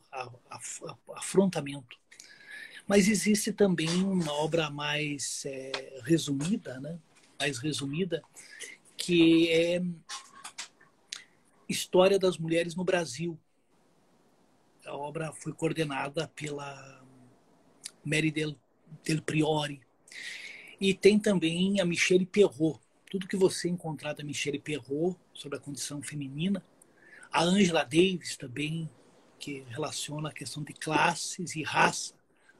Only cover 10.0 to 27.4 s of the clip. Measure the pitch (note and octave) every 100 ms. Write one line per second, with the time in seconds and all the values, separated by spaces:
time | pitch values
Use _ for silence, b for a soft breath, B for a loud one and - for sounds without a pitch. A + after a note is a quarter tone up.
10 | - - - - - - - _ _ _
11 | - - B B _ _ - - - F3+
12 | F#3 G3 F#3 F3+ D#3+ E3 E3+ E3 F3+ F3+
13 | D3+ B2 E3+ D#3 _ _ _ _ _ _
14 | _ _ _ _ _ _ _ _ - C#3
15 | D3 D3+ D#3+ - D#3 - D#3+ D3+ D#3 C3+
16 | C#3 E3 D3+ - D3+ C#3+ C#3+ C3+ C3+ C3
17 | C3 - - _ _ _ _ _ - _
18 | D3 D#3 D#3 D3+ D#3 C#3+ _ _ _ D#3
19 | - D#3 - D#3 D#3 D#3 D3 C#3+ _ _
20 | - B B B B B B B G3 F#3+
21 | G3 G#3+ G#3 F#3 D#3+ E3+ F#3+ G3+ F3 E3+
22 | - F#3 F#3 G#3 F#3+ C#3+ D#3 C3+ _ _
23 | - G3 F#3+ F#3+ F#3 - F3 F3+ D#3+ C#3+
24 | D3+ D3 D3 C3+ D3 C#3+ - D3 A#2+ C#3+
25 | F3 F3+ _ - C#3+ C#3 C#3+ C#3 - D3
26 | - D3+ C3+ C#3+ F3+ F#3+ - _ b b
27 | b b b C#3+